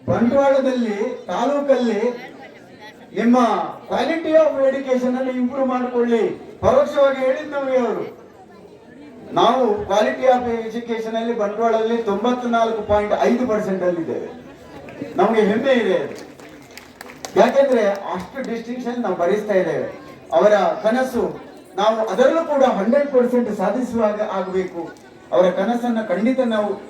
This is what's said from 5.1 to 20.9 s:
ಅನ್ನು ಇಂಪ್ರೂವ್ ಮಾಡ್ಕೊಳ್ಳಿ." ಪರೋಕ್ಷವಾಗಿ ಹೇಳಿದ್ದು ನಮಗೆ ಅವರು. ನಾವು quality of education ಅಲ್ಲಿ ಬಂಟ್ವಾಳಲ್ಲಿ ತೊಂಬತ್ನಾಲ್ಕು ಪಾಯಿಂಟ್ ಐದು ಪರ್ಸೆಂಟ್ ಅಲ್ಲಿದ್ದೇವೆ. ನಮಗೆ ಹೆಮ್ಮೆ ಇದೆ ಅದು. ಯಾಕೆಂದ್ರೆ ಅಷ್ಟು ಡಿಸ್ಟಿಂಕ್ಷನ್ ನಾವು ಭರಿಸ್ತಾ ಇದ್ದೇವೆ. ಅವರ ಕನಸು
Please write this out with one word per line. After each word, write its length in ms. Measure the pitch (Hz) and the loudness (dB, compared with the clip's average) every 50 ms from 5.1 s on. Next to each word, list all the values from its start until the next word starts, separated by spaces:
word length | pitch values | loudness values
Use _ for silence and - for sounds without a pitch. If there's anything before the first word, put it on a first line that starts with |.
| 247 | -2
ಅನ್ನು 160 | 254 262 254 | -2 -4 -4
ಇಂಪ್ರೂವ್ 360 | 254 254 247 247 277 277 269 247 | -2 -2 -2 -2 -2 -2 -2 0
ಮಾಡ್ಕೊಳ್ಳಿ." 600 | 254 254 247 240 247 240 233 233 233 220 196 - - - - - - - | 0 -2 -2 -2 0 0 0 2 2 0 0 -2 -4 -8 -14 -18 -12 0
ಪರೋಕ್ಷವಾಗಿ 580 | - 190 - 277 294 - 294 285 277 277 269 254 | 2 4 4 4 2 2 2 2 2 2 2 0
ಹೇಳಿದ್ದು 320 | 262 262 285 302 302 294 | 0 0 0 -2 -4 -6
ನಮಗೆ 280 | 285 277 269 262 262 254 | -6 -4 -2 0 0 0
ಅವರು. 400 | 240 220 185 170 - - - - - - - - - - - - - - - - - - - - - - - - - - - | 0 0 -2 -4 -6 -10 -12 -18 -20 -20 -20 -20 -20 -20 -20 -20 -20 -20 -20 -20 -20 -20 -20 -20 -20 -20 -20 -20 -16 -4 2
ನಾವು 480 | 170 196 226 247 262 254 220 202 - | 4 4 4 4 4 2 0 0 -2
quality 440 | - - 190 214 240 254 - 254 254 | -2 0 2 2 2 2 0 2 4
of 400 | 254 247 247 233 233 233 226 226 | 4 4 4 2 -2 -4 -4 -4
education 500 | 220 196 240 233 226 226 220 220 220 220 | -6 -8 -8 -6 -4 -6 -4 -4 -4 -4
ಅಲ್ಲಿ 220 | 226 226 240 226 202 | -4 -2 -2 -2 -2
ಬಂಟ್ವಾಳಲ್ಲಿ 640 | 202 202 - 220 233 226 220 220 220 226 233 226 | -2 -4 -2 0 0 2 2 2 2 0 0 -2
ತೊಂಬತ್ನಾಲ್ಕು 800 | - 202 196 196 220 247 247 247 240 240 233 233 226 226 220 214 | 0 -2 -2 0 0 0 -2 0 -2 -2 0 2 0 0 -2 -4
ಪಾಯಿಂಟ್ 320 | 202 - 208 208 208 208 - - | -2 0 0 0 2 0 0 0
ಐದು 260 | 226 233 240 233 247 | 2 2 2 0 0
ಪರ್ಸೆಂಟ್ 360 | 214 214 196 180 190 190 185 | 0 -2 -2 -2 -2 -4 -2
ಅಲ್ಲಿದ್ದೇವೆ. 640 | 180 180 170 165 151 - - - - - - - - - - - - - - - - - - - - - - | -2 -2 -2 -2 -4 -6 -6 -6 -8 -10 -14 -16 -18 -20 -20 -20 -20 -20 -20 -18 -18 -18 -14 -14 -12 -6 0
ನಮಗೆ 240 | - 190 214 226 214 | 0 2 2 4 2
ಹೆಮ್ಮೆ 320 | 202 190 208 247 277 269 | 2 2 2 0 2 2
ಇದೆ 260 | 254 240 214 190 180 156 | 2 2 2 2 0 0
ಅದು. 360 | 139 143 - - - - - - - - - - - - - - - - - - - - - - - - - 185 | -2 -6 -10 -14 -16 -20 -20 -20 -20 -20 -20 -20 -20 -20 -20 -20 -20 -20 -20 -20 -20 -20 -16 -16 -16 -2 4 4
ಯಾಕೆಂದ್ರೆ 480 | 220 247 262 277 277 262 254 226 208 196 | 4 6 6 4 4 4 4 2 2 2
ಅಷ್ಟು 680 | 202 196 151 160 175 185 - - - - - - 233 | 0 -2 -6 -8 -8 -8 -8 -10 -10 -10 -8 -8 -8
ಡಿಸ್ಟಿಂಕ್ಷನ್ 480 | 220 220 233 247 247 240 240 247 247 | -8 -8 -10 -10 -8 -8 -6 -6 -4
ನಾವು 120 | 226 190 180 | -4 -4 -2
ಭರಿಸ್ತಾ 400 | 165 175 180 202 214 208 214 202 | 0 0 0 0 -2 -2 0 0
ಇದ್ದೇವೆ. 460 | 185 180 165 147 - - - - - - - - - - - | 0 0 0 -2 -4 -6 -8 -10 -14 -18 -20 -20 -20 -10 -2
ಅವರ 220 | - 165 185 208 208 | 2 4 6 6 6
ಕನಸು 840 | 196 180 165 151 - - 220 | 4 2 0 -2 0 -2 0